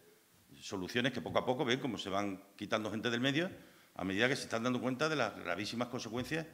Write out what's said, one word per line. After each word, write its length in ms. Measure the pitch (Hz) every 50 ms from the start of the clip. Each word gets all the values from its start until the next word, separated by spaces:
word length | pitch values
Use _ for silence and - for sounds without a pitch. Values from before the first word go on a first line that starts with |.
| - - - - - _ - - - - - -
soluciones 520 | - - 104 92 90 87 - 120 120 139
que 80 | - 131
poco 180 | 117 98 85 101
a 80 | 95
poco 180 | 117 127 135 143
ven 140 | 117 123 139
cómo 180 | 139 123 101
se 140 | 92 - 98
van 320 | 95 101 101 101 95 - - - -
quitando 340 | - 104 95 117 107 107 101
gente 180 | 110 107 107 120
del 120 | 117 120
medio 300 | 127 139 135 156 175 190 - - - - - - - - -
a 100 | - 90
medida 240 | 98 95 104 117 127
que 80 | 143
se 60 | -
están 220 | - - - 113 117
dando 160 | 127 123 117
cuenta 280 | 110 127 127 131 156 156
de 80 | 156
las 200 | 139 117 101 -
gravísimas 520 | 95 90 87 87 95 107 - - 117 120 120
consecuencias 580 | 131 117 - 107 110 127 127 - 156 165 151 -